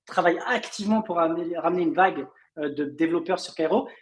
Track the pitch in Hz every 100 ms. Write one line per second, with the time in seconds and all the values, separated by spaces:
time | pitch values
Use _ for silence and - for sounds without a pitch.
0 | - - 175 170 - 233 - - 202 220
1 | - 170 165 170 170 170 160 180 165 165
2 | 190 139 127 _ _ - 147 147 147 147
3 | 165 170 165 180 - - 160 208 - -